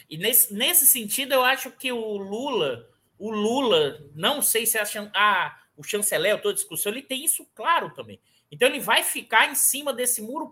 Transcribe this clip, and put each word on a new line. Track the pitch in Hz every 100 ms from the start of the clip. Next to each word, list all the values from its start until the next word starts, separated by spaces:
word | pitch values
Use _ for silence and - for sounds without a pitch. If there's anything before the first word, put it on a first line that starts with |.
| -
E | 156
nesse, | 214 247 -
nesse | 208 294 349 269
sentido, | 247 208 262 269
eu | 262
acho | 254 262 254
que | - 262
o | 240 220 202
Lula, | 196 220 285 214 143 117 - _ _ _
o | 214
Lula, | 214 214 262 247 165 139 - -
não | 151 214 285
sei | - 233 226
se | 226
a |
chan-, | 208 214 208 -
a, | 208 190 151 - _ -
o |
chanceler, | - 208 202 156 196 196
toda | 208
discussão, | 196 - 160 208
ele | 247
tem | 277 262
isso | 330 - 294 -
claro | 285 339 170
também. | 135 110 95 _ _ _
Então, | 147 254
ele | 285
vai | 190 294
ficar | - 269 - 226 302
em | 269
cima | - 269 285
desse | 247 247 -
muro | 220 302 311